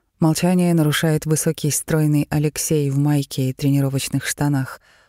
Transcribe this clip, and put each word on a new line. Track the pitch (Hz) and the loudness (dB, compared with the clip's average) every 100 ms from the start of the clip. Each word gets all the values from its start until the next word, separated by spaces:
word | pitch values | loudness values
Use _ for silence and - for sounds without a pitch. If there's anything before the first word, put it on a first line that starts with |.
| _ - | _ 0
Молчание | 160 156 175 185 175 | 0 2 2 2 2
нарушает | 170 151 147 165 156 151 | 2 2 2 0 0 0
высокий, | 151 165 156 151 | -2 -2 -2 -4
стройный | - - 156 151 147 143 | -4 -2 0 2 2 0
Алексей | 151 151 - - 156 143 | 0 -2 -2 -2 0 0
в | 139 | 0
майке | 147 147 139 - 131 | 2 0 -2 -4 -4
и | |
тренировочных | 127 139 139 135 135 - 139 | -2 0 2 0 -2 -4 -4
штанах. | - - 147 139 127 - _ _ | -4 -2 0 0 -4 -10 _ _